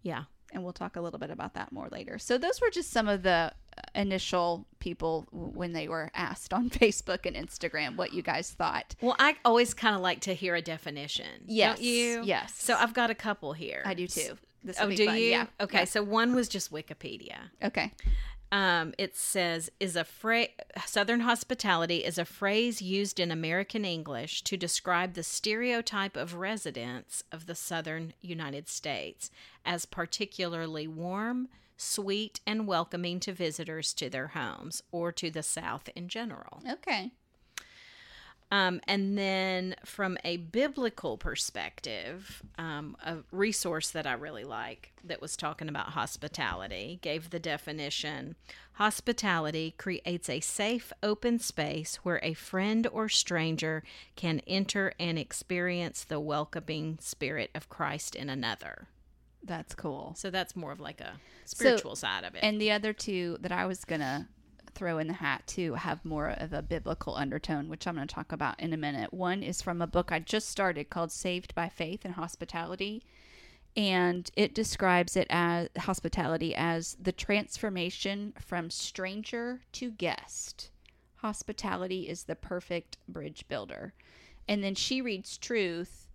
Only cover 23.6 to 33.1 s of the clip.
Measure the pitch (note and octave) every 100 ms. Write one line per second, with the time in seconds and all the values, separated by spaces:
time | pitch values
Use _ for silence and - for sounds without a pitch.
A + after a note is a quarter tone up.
23.6 | G3 A3+ G3+ E3 D#3 B2+ D3+ - - F#3+
24.6 | E3+ - - F3 F#3 F3+ E3+ - G#3+ G#3+
25.6 | B3 A#3+ A#3 G#3 G3 D3+ E3+ E3+ F#3+ G#3+
26.6 | E3 B2+ A#2+ B2 - - - D#3+ E3+ E3+
27.6 | - E3+ D#3+ D#3+ D#3+ - F3+ E3 D#3 C#3
28.6 | D#3 - D#3 B2+ D2 - - - - -
29.6 | - F3 - - E3+ - G3+ - F3 E3+
30.6 | E3 D#3 D#3 D#3+ F3 F#3+ A3 B3+ B3+ -
31.6 | _ _ - - G3 G3+ A3 - - G#3+
32.6 | G#3+ F3 E3+ F3 F3